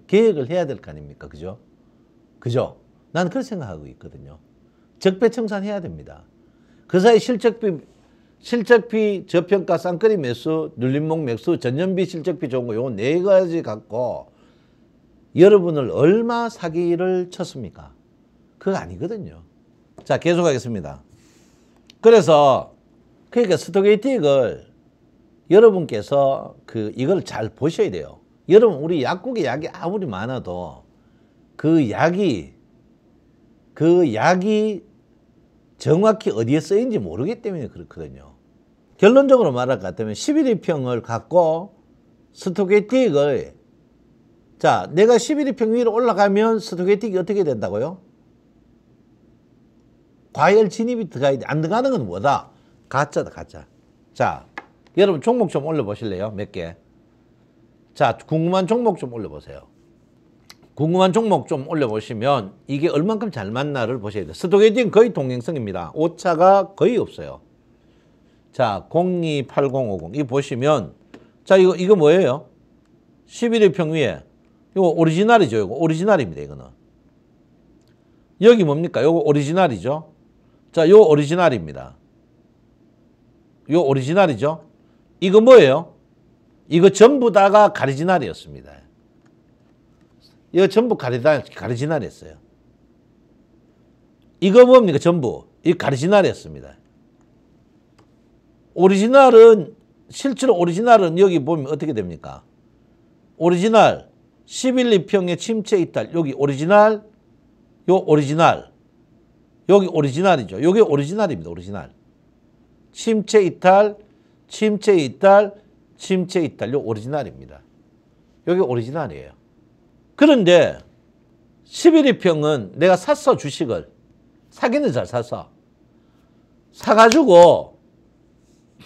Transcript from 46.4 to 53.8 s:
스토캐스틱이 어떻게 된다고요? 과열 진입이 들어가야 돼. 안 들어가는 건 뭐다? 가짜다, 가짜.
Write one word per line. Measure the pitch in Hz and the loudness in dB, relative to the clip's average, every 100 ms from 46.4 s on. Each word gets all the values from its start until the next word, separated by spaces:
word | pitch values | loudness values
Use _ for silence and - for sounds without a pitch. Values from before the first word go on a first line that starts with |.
| 220 220 | 0 -2
스토캐스틱이 | - 175 185 202 226 185 | -6 -6 -2 -2 -2 -6
어떻게 | 170 202 | -4 -4
된다고요? | 160 117 98 104 143 185 _ _ _ _ _ _ _ _ _ _ _ _ _ _ _ _ _ _ _ _ _ _ _ | -2 -4 -6 -6 -8 -10 _ _ _ _ _ _ _ _ _ _ _ _ _ _ _ _ _ _ _ _ _ _ _
과열 | - 160 208 208 | 0 2 4 2
진입이 | - 226 240 180 | -2 -6 -6 -8
들어가야 | 123 139 135 | -4 -2 -2
돼. | - | -4
안 | 147 | -6
들어가는 | 160 214 269 | -4 -2 -2
건 | 233 104 | -4 -6
뭐다? | 92 127 123 - _ _ _ - | -4 -2 -4 -6 _ _ _ -8
가짜다, | 131 147 170 98 | -6 -4 -6 -8
가짜. | 82 82 80 - _ | -14 -20 -20 -20 _